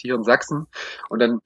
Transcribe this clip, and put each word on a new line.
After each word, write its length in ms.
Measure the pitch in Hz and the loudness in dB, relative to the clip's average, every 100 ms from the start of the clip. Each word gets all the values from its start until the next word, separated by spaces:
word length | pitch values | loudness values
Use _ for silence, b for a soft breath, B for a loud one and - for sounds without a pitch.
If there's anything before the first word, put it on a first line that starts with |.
| 123 | -4
hier 80 | 123 | -2
in 80 | |
Sachsen. 420 | 110 123 - 151 156 B B B B | 2 2 2 -8 -8 B B B B
Und 100 | 110 | 2
dann 180 | 120 117 | 2 2